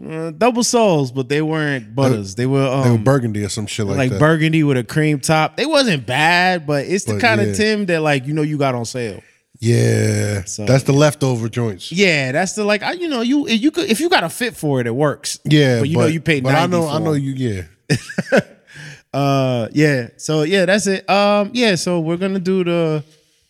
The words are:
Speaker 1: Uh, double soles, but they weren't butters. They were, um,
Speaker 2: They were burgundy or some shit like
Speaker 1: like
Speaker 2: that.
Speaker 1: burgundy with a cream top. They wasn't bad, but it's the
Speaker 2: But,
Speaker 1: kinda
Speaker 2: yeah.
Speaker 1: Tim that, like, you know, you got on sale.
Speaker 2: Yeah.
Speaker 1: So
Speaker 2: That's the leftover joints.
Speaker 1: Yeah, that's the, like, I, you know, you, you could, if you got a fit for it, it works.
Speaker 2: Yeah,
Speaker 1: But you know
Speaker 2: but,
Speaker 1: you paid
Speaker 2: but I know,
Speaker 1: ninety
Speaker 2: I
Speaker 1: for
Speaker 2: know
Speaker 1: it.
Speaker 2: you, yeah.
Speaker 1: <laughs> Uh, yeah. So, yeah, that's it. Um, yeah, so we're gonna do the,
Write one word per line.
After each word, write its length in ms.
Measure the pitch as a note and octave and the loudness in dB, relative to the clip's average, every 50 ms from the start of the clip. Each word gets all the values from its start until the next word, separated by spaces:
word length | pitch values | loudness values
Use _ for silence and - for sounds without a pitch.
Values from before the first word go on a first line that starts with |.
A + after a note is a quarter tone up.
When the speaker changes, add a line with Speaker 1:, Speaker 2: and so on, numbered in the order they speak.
| - | -14
Speaker 1:
Uh, 240 | - D#3+ D#3+ D#3+ E3 | -12 -10 -8 -8 -8
double 320 | D#3 D#3 G#3+ B3 A3+ A#3+ A#3 | -4 0 0 2 2 2 0
soles, 480 | - - A#3 A3+ G3+ E3+ D3 C#3 B2 | 2 2 4 4 4 4 2 0 -2
but 200 | A#2+ C3+ B2+ A#2+ | -4 -6 -4 -2
they 100 | C#3+ D3+ | -2 -2
weren't 540 | D#3 D#3 D#3+ D#3 D3+ D3 C#3 B2+ A2 G#2 A2+ | -2 -2 -2 -2 -2 -2 -4 -4 -6 -6 -2
butters. 400 | C3+ C3+ C3 B2 G#2+ G2 F#2+ F#2 | 0 2 2 2 0 -4 -6 -6
They 100 | A#2 B2 | -4 -2
were, 220 | C3 C#3 C3+ C3+ C3 | 0 0 0 0 0
um, 140 | B2+ C#3 C3 | 0 0 2
Speaker 2:
They 60 | B2 | 2
were 80 | A#2+ A2 | 2 2
burgundy 440 | G2 C3 C#3+ C#3 A#2 A2+ G2+ G#2 G#2 | 4 4 2 2 2 -2 -2 -4 -4
or 60 | F#2+ | -4
some 180 | - A2+ G#2 | -4 -6 -8
shit 200 | - - - G#2+ | -6 -4 -4 -2
like 100 | G2 G2 | -2 0
Speaker 1:
like 140 | A#2 C3 B2+ | 0 0 0
Speaker 2:
that. 100 | G2+ G2 | 2 2
Speaker 1:
burgundy 420 | D3 D#3 E3 D#3 D#3 D#3+ D#3+ D#3+ D3+ | 4 4 4 4 2 2 2 2 2
with 140 | C#3+ C3+ | 2 0
a 80 | B2+ A2+ | 0 -2
cream 360 | - - D#3 D3+ D3+ D3+ C3+ | -2 -2 0 0 0 0 0
top. 360 | - - D#3+ D#3 D#3 - - | 0 0 2 2 2 0 -2
They 80 | - A#3+ | -2 -2
wasn't 400 | D4+ D#4+ C#4 C4+ A3+ E3 C3+ A2 | 0 2 2 2 2 0 -2 -2
bad, 640 | G#2+ B2 C#3+ D#3 E3 F3 F3 F3+ F#3 F3+ F3 D3 | -2 -2 0 2 2 4 4 2 2 0 0 -2
but 180 | D3 D3 C#3 C3 | -2 -2 -2 -2
it's 220 | - F3 G3+ - | -2 -2 -2 -2
the 80 | - G#2 | -2 -2
Speaker 2:
But, 80 | G2+ - | 0 2
Speaker 1:
kinda 240 | A3+ A3 G#3+ G#3 | 2 2 2 0
Speaker 2:
yeah. 60 | G#2 C#3+ | 0 0
Speaker 1:
Tim 320 | G3 G#3+ A3 G#3+ G#3 G#3 | 0 0 0 0 0 0
that, 160 | F3+ E3+ D#3+ D#3 | 0 0 0 2
like, 240 | D3+ C#3+ C3+ B2 | 2 0 0 -2
you 80 | C#3+ D3+ | -2 -2
know, 80 | D#3 D3+ | -2 -2
you 160 | D3+ D3+ C#3 | -2 0 0
got 160 | C#3+ C3+ B2 | 0 0 0
on 100 | A#2+ A#2 | -2 -4
sale. 380 | - - B2+ A#2+ G#2+ F#2 - - _ _ _ _ _ _ - | -6 -6 -6 -6 -6 -8 -10 -16 _ _ _ _ _ _ -2
Speaker 2:
Yeah. 840 | A2+ A2+ A#2 A#2 A#2 A#2 A2+ A2 G#2+ A2 G#2+ G#2 G#2 G#2 G#2 G2+ F#2+ | 2 2 4 4 4 4 2 2 2 2 0 0 0 -2 -2 -4 -6
Speaker 1:
So 220 | - - - G#2 | -8 -10 -6 0
Speaker 2:
That's 180 | G#2+ B2+ C3+ - | 2 2 2 4
the 80 | - C#3 | 2 2
leftover 560 | C#3+ D3+ D3+ - - C#3 C3 B2+ A2+ A2+ A2 | 4 4 2 2 0 -2 -2 -2 -2 -4 -6
joints. 420 | - B2 A#2 A2+ G2 F2 - - | -4 -4 -4 -4 -4 -8 -10 -6
Speaker 1:
Yeah, 400 | E3 F3+ G3+ F#3 D#3+ C#3+ C3+ B2+ | -2 0 2 2 2 0 0 -2
that's 220 | C3 D#3+ F#3+ F3+ - | -2 -2 -2 -2 -2
the, 120 | G#3+ G#3 | -4 -2
like, 180 | G#3 G#3 G3+ - | 0 0 -2 -2
I, 100 | - D#4+ | -4 -6
you 160 | F4+ F4 E4 | -4 -4 -4
know, 140 | C#4 A#3 A3+ | -2 -2 0
you, 260 | A#3+ C#4 D4 C#4+ - | 0 0 0 0 0
you 220 | A3+ G#3+ A3+ D#4 | 0 0 0 0
could, 180 | - F4 - - | 0 0 0 0
if 100 | A3+ F#3+ | 0 0
you 100 | D#4 E4+ | 0 2
got 120 | F4+ - F3 | 2 2 0
a 60 | E3 | 0
fit 260 | - - B3 A3+ D3+ | -4 -4 -6 -6 -4
for 280 | - D#3+ D3 C#3 B2+ A#2 | -4 -2 0 0 0 0
it, 40 | |
it 80 | A#2 A2+ | 0 0
works. 460 | C3+ D3+ D3 - - - - - - - | 0 0 0 0 -2 -6 -10 -10 -6 0
Speaker 2:
Yeah, 320 | C#3+ D3+ D3+ C#3+ C3 B2 A2+ | 2 4 6 6 4 4 2
Speaker 1:
But 100 | - D3+ | 2 2
you 80 | - | 2
know 80 | - E3+ | 2 2
Speaker 2:
but, 80 | D#3 D#3+ | 2 0
Speaker 1:
you 80 | E3 | 0
paid 220 | - E3 D#3 C#3 B2+ | 0 0 0 0 2
Speaker 2:
but 100 | C3 C#3 | 2 2
I 120 | D#3 F3 | 2 2
know, 140 | F3+ F3+ E3+ E3 | 2 0 0 0
Speaker 1:
ninety 120 | D3 C#3+ | 0 -2
Speaker 2:
I 40 | D#3 | -2
Speaker 1:
for 60 | E3 | 0
Speaker 2:
know 80 | D#3+ D3+ | 0 0
Speaker 1:
it. 80 | C#3+ C#3 | -2 -2
Speaker 2:
you, 100 | C3+ C3+ | -4 -4
yeah. 1080 | C3 C3 A#2 G2+ F#2 E2+ - _ _ _ - D3 - - - - - - - - A#3 | -4 -4 -4 -4 -6 -8 -12 _ _ _ -2 -2 -2 -4 -6 -8 -8 -4 0 0 0
Speaker 1:
<laughs> 0 | - - - _ _ _ - - D3+ D3+ D3 - _ _ - | 0 -2 -10 _ _ _ -20 -20 -20 -20 -20 -20 _ _ -4
Uh, 540 | C3+ C#3 C#3 C#3 C3+ C3 B2+ B2+ A#2+ A2 - - | -2 -2 0 0 0 0 0 -2 -2 -4 -4 0
yeah. 360 | D3 D3+ D3+ C#3+ B2+ A#2 A2+ - - | 2 2 2 2 0 -2 -6 -10 -12
So, 240 | - - D#3 D#3 D3+ | -6 -4 -2 -2 0
yeah, 240 | D#3 G3 G3 F3+ | 0 2 2 2
that's 200 | F3 G3 G#3+ - | 2 2 0 0
it. 220 | G3 F#3+ F#3 - - | 0 -2 -2 0 0
Um, 420 | F#3 G3+ G3+ G3+ G#3 G#3 G3+ G3+ - | 2 2 4 4 2 2 0 -2 -2
yeah, 200 | B3 B3 A3 F3+ | 0 2 2 2
so 240 | D#3+ - F#3 F3 E3+ | 0 0 -2 -2 -2
we're 180 | D#3 D#3+ E3+ F3 | -2 -2 -2 -2
gonna 200 | F#3+ F#3+ F#3+ G3 | -2 -2 -2 -2
do 240 | E3+ F#3 F#3+ F#3+ F3+ | 0 0 0 0 0
the, 400 | E3+ E3+ E3+ E3 D#3 D#3 D3+ D3 - _ _ _ _ _ _ _ | 0 0 0 0 0 -2 -2 -6 -8 _ _ _ _ _ _ _